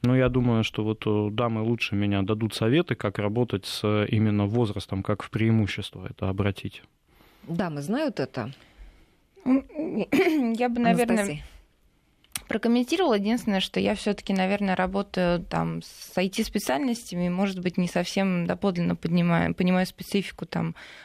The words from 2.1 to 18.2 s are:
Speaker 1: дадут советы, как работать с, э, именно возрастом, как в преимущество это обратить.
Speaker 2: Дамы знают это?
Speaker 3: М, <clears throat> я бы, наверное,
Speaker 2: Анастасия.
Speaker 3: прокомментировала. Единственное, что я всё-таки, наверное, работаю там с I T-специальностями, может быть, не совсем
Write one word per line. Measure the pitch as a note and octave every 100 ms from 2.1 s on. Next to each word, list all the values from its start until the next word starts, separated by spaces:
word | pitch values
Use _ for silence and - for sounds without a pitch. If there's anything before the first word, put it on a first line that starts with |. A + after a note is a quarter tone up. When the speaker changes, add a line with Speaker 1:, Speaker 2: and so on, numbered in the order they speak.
| G2+
Speaker 1:
дадут | G2 G#2+ A2+
советы, | - A2+ C#3+ F3
как | A#2+ G#2+ G2
работать | G#2 A2 A#2+ G2 -
с, | -
э, | G#2 G#2+ G#2
именно | A2 G#2+ G#2 G2+
возрастом, | A#2 A2+ G2+ - G2
как | F#2+ G#2
в | -
преимущество | G#2+ A2+ A2 G2+ - G2+ - F#2
это | - F#2+
обратить. | F#2+ G2+ F#2 G#2 - - _ _ _ - _ -
Speaker 2:
Дамы | C4+ F3+ D3
знают | C#3+ A#3+ D#4 G3+
это? | C3+ - A#2 C3+ - - - - - _ _ _
Speaker 3:
М, | - C4 - D#4 D#4+ G#3+ F#3+
<clears throat> | C#4+ F4+ D#4 A#3+
я | A3+ B3
бы, | A#3+
наверное, | A#3 A3+ A#3 A3+
Speaker 2:
Анастасия. | G3+ D3 - - _ _ _ _ _ _ _ - -
Speaker 3:
прокомментировала. | G#3+ A3+ A#3+ B3 E4 F4 G#3
Единственное, | G3+ A#3+ A3+ F#3+
что | F#3+ -
я | G3
всё-таки, | G#3 - G3+ -
наверное, | G3 F#3 G3+ G3+ F#3
работаю | F#3 G3 G3 - F3 F3
там | - E3+ E3 E3
с | - - - -
I | F#3
T-специальностями, | F#3+ A3 G#3 - C4+ C#4 A#3 - F3 F3
может | F3+ G3+ F#3
быть, | F3+ F3
не | F3
совсем | F3+ F3+ -